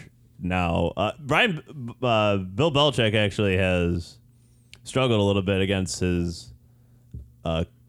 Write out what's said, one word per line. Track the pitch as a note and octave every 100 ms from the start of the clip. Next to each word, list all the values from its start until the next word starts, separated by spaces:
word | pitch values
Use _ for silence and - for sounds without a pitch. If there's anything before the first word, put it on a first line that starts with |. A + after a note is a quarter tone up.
| - _ _ -
now. | F2 F#2 F2 F2 E2+ -
Uh, | G#2 -
Brian, | C#3 D#3+ A#3 D#3 - C#3+ A#2 -
uh, | B2 A2 G#2 G2+
Bill | F#2 G2 D#3+
Belichick | C#3+ D3 B2+ A2
actually | G#2+ G2+ - G2+ F#2
has | F#2 F2+ F2 F2 - - _ _ _ _ _ -
struggled | - C3 C3 A2
a |
little | G2+ G2
bit | F#2+ F#2+
against | F#2+ G2 F#2 -
his, | F#2 F2 E2+ E2+ - - _ _ _ - _ - - - E2
uh, | D#2+ E2+ _